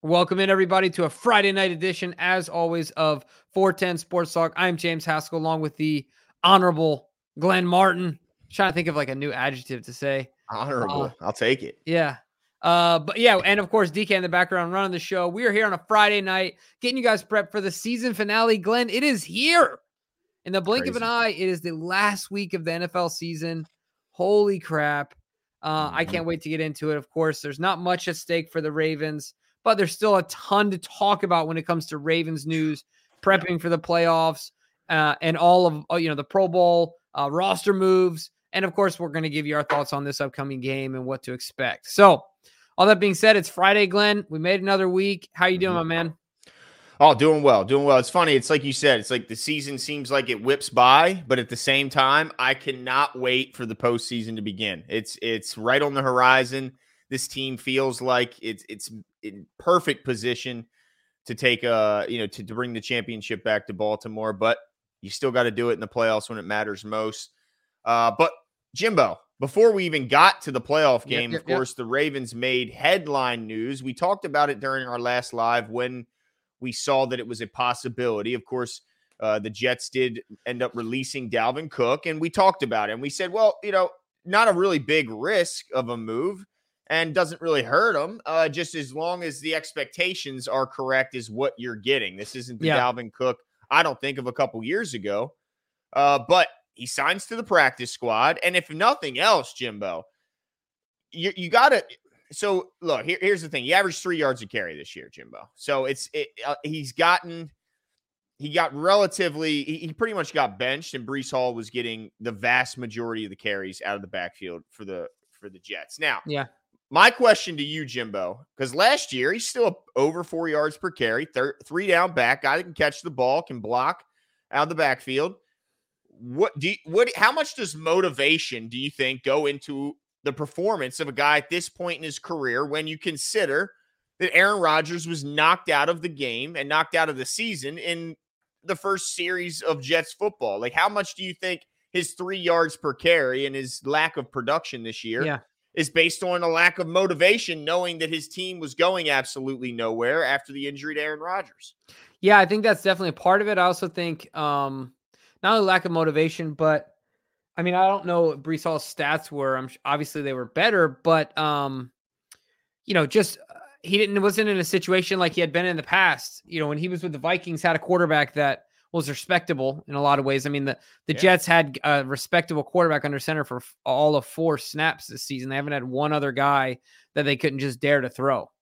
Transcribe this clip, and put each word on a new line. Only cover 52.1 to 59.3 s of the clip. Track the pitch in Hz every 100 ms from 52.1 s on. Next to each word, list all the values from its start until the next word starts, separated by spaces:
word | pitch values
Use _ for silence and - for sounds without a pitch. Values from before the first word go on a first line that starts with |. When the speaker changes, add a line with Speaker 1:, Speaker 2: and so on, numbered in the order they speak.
| 143 156 -
Speaker 2:
I | 127
cannot | 135 147 127 127 131 147 127
wait | 127 127 131 -
for |
the | 120
postseason | 113 123 120 - 120 113 113
to |
begin. | 104 95 107 90 113
It's, | 107 104 -
it's | 113 113 - -
right | 110 135
on | 147
the | 139
horizon. | 135 127 127 131 127 135 131 127 _ _ _
This | 131 -
team | - 135 127
feels | - 131 135 120
like | 127 123 123 -
it's, | 110 107 -
it's | 107 - 117 - _
in | 104